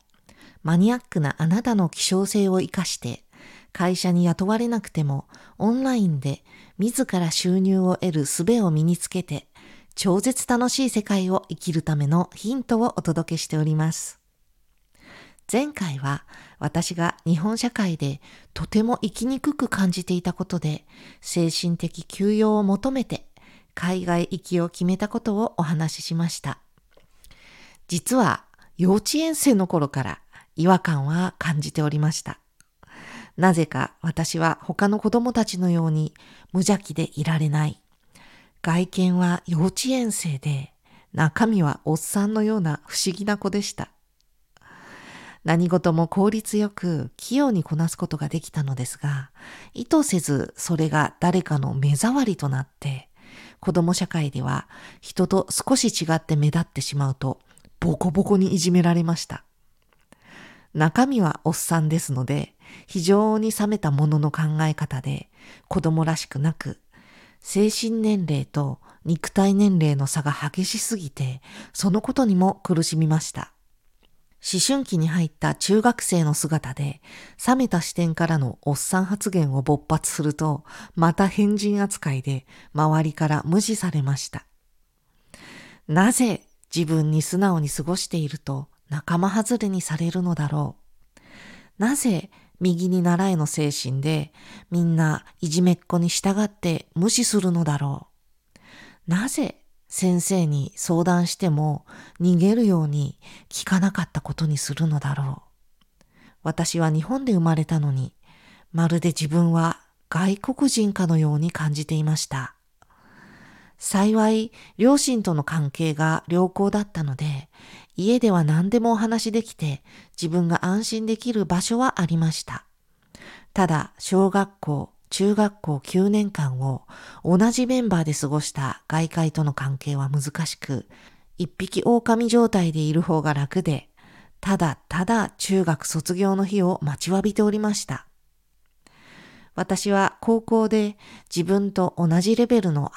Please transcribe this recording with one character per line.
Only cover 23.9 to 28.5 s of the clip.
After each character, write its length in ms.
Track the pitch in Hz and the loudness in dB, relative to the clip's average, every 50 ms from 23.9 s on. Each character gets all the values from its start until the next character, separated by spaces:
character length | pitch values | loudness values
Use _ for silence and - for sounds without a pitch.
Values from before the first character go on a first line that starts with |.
| 190 185 180 | -2 -2 0
外 240 | 175 170 170 175 - | 0 0 0 0 -2
行 120 | 185 170 | -6 -10
き 180 | - - 175 170 | -6 -2 0 0
を 80 | 170 170 | 0 -2
決 160 | - - 180 | -2 -2 0
め 140 | 180 185 - | 0 0 0
た 100 | 208 208 | -2 -4
こ 120 | - 233 | -4 -4
と 160 | - 226 202 | -2 -2 0
を 180 | 208 226 - - | 0 -2 -2 -2
お 60 | - | -4
話 400 | 165 147 170 156 160 156 - - | -2 -2 0 -2 -2 -4 -4 -8
し 60 | - - | -8 -6
し 60 | 170 | -4
ま 140 | 165 170 165 | -2 -2 -4
し 120 | - - | -4 -6
た。 180 | - 139 - - _ _ _ _ _ _ _ _ _ _ _ - - - - _ - - - - - - - - - - | -8 -10 -10 -10 _ _ _ _ _ _ _ _ _ _ _ -20 -20 -20 -20 _ -20 -20 -20 -20 -20 -20 -20 -20 -10 -6
実 280 | 180 160 - - 247 | -6 -4 -2 0 2
は、 280 | 262 220 143 - - - _ | 4 4 2 2 -2 -6 _